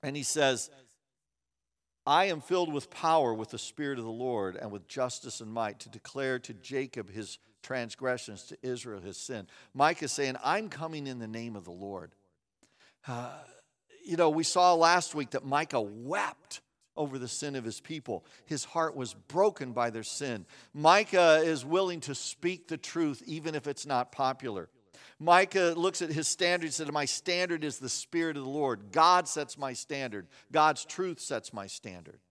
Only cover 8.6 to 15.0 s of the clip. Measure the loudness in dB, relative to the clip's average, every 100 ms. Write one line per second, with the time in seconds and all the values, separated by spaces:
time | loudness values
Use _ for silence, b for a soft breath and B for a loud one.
8.6 | -8 -8 -8 -10 -10 -12 -10 -10 -12 B
9.6 | B 2 2 2 -4 -2 -2 -2 -2 -2
10.6 | -2 -10 -10 -8 -10 -10 -10 -8 -8 -10
11.6 | -14 -14 -10 -10 -14 _ _ _ _ _
12.6 | b b b b -10 -10 -10 -14 -20 -20
13.6 | _ _ _ -20 -6 4 6 6 2 6
14.6 | 6 8 8 6